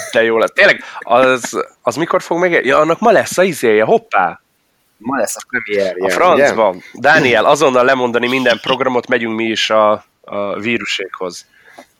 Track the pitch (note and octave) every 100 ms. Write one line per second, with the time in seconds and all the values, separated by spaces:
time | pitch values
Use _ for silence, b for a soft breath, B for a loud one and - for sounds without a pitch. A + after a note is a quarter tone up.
0 | - A#2 A2+ A2+ F#2+ - G3 A#2+ B B
1 | - A#2+ C3 B2+ - G2 - _ B2 A#2+
2 | E3+ F#3 - E3+ F3+ D#3 A#2+ C#3+ D#3 D#3+
3 | A3+ E3 A2+ - F#3+ C#3 A#2+ G#2+ A#2 A3+
4 | - G#2 F2 E2+ _ _ _ _ _ _
5 | A#2 C3+ G#2 G#2+ - A#2+ G#2+ G2+ F#2+ F2
6 | F#2+ - F3+ C#3+ C#3 A2 G#2 F2+ - -
7 | C3 D#3 C3+ A2 G#2+ D3 D3+ B2+ B2 C3
8 | B2 A#2 A#2+ C3 B2+ A2 - B2+ B2+ B2
9 | A#2+ B2 A2+ A2 A2+ G#2 - A2 G#2+ G#2
10 | - _ - G2+ G2+ F#2+ A2 A2+ G2+ -
11 | F#2+ - F#2 F2 - B B B B